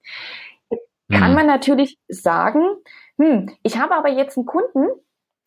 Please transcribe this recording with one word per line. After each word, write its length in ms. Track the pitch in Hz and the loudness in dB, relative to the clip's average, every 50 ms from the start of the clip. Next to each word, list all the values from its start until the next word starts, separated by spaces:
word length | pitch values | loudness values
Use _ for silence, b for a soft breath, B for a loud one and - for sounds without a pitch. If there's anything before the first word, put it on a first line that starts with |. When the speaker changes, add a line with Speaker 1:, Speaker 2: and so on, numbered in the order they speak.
| B B B B B B B B B B B B B - 233 - - _ _ _ _ - | B B B B B B B B B B B B B -10 -10 -10 -12 _ _ _ _ -2
Speaker 1:
Kann 200 | 202 202 196 - | 0 2 4 4
Speaker 2:
Mhm. 40 | 269 | 4
Speaker 1:
man 120 | 302 302 294 | 4 4 4
natürlich 500 | 277 262 262 269 285 262 285 269 - _ _ | 2 2 2 2 2 2 0 -2 -4 _ _
sagen, 560 | - 196 - - 180 165 170 175 214 247 302 339 381 415 370 B B B B B B B - | -16 -12 -4 -2 -2 0 0 0 0 0 0 0 0 -2 -6 B B B B B B B 0
"Hm, 300 | 302 320 262 202 190 202 - _ - | 2 2 2 0 -2 -6 -12 _ -6
ich 140 | 220 220 226 | -4 -2 -2
habe 180 | 277 349 359 | -2 0 0
aber 140 | 311 294 285 | 0 0 0
jetzt 260 | 262 262 269 269 - | 0 0 -2 -2 -4
einen 100 | 262 247 | -8 -8
Kunden, 400 | - - 349 466 523 - 269 294 427 523 - _ _ _ _ _ _ _ _ _ | -4 -2 -4 -2 -2 0 0 0 -2 -2 -6 _ _ _ _ _ _ _ _ _